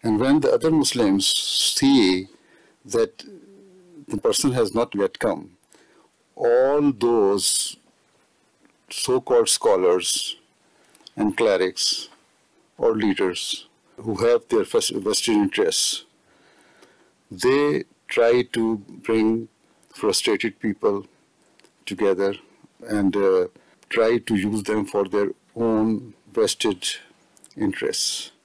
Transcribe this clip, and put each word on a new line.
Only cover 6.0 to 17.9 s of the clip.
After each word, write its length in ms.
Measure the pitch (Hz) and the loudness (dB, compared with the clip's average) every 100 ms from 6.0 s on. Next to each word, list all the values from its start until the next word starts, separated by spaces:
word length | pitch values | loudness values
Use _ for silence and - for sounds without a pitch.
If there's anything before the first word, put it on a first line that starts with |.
| _ _ _ - | _ _ _ -2
all 560 | 117 120 131 147 147 | 2 4 4 4 2
those 880 | 113 117 117 98 101 - - - - _ _ _ _ _ _ _ _ _ _ _ | 2 2 4 4 2 0 -2 -4 -10 _ _ _ _ _ _ _ _ _ _ _
so-called 600 | - - 127 - 120 113 | -8 -2 -2 2 2 2
scholars 880 | - 117 98 90 90 87 - - - _ _ _ _ _ _ - - | 2 2 4 4 2 0 -4 -6 -12 _ _ _ _ _ _ -20 -6
and 200 | 104 104 | -4 0
clerics 760 | 113 95 92 - - - - _ _ _ _ _ _ _ | 0 2 0 -2 -4 -4 -10 _ _ _ _ _ _ _
or 180 | 117 110 | -2 0
leaders 720 | 107 95 95 87 - - - _ _ - | 0 0 -2 -4 -8 -10 -12 _ _ -14
who 180 | 113 101 | -8 -2
have 240 | 117 120 - | 2 0 0
their 140 | 113 | -2
ves-, 280 | 92 117 - | 0 0 -2
vested 440 | - 98 107 - 107 | -4 -4 -2 0 2
interests, 680 | 98 - 90 - - - - _ _ _ _ _ _ _ - _ _ _ _ | 0 0 0 0 -2 -4 -12 _ _ _ _ _ _ _ -20 _ _ _ _
they 520 | 92 123 139 147 147 - | -2 2 2 2 -2 -6